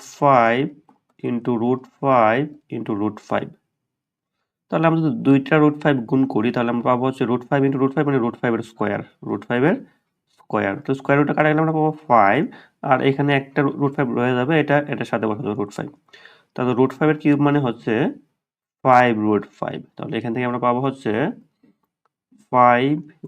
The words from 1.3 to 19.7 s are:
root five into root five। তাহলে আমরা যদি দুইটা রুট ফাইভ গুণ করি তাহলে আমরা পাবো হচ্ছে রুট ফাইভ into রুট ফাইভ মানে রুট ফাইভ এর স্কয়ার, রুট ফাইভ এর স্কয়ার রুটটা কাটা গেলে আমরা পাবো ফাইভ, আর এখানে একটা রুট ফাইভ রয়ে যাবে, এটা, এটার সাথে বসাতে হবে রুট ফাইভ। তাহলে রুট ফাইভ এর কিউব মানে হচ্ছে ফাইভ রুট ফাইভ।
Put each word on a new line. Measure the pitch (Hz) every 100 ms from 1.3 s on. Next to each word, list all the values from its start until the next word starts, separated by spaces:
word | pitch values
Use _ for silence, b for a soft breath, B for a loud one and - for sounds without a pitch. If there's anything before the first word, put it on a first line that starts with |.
| 123 120 120
root | 120 127 127 -
five | 139 131 107 117 147 - - 120
into | 107 107
root | 107 104 -
five। | 107 - - _ _ _ _ _ _ _ _ _ _ -
তাহলে | 151 160
আমরা | 165 160
যদি | 117 123
দুইটা | 139 135 156
রুট | 151 147
ফাইভ | 156 139 110
গুণ | 135 135 -
করি | 113 123
তাহলে | 117
আমরা | 120 117
পাবো | 123 131
হচ্ছে | 131 123
রুট | 123 120
ফাইভ | 143 139
into | 135
রুট | 135 135
ফাইভ | 143
মানে | 135 117
রুট | 120
ফাইভ | 123 113
এর | 113
স্কয়ার, | - 104 104 - _ -
রুট | 110 -
ফাইভ | 123 143
এর | 262 - B _ _ _ _ - 107 101 98 - 135
স্কয়ার | - 143
রুটটা | 147 -
কাটা | 151
গেলে | 151
আমরা | 160 160
পাবো | 156 151 -
ফাইভ, | 120 98 113 220 B B B 143
আর | 131 135
এখানে | 139 143 143
একটা | 139 - 139 -
রুট | 143 143
ফাইভ | 135 117
রয়ে | 123 127
যাবে, | 127 160
এটা, | 147 143 147
এটার | 131 120
সাথে | 117 110
বসাতে | 104 123
হবে | 104
রুট | 101 -
ফাইভ। | - - _ b b b b
তাহলে | - 127 120
রুট | 131 -
ফাইভ | 156
এর | 151
কিউব | 151 143 147
মানে | 147 131
হচ্ছে | 117 - 113 180 - _ _ _ _ _ _ 135
ফাইভ | 127 123 110 107
রুট | 104 101 -
ফাইভ। | -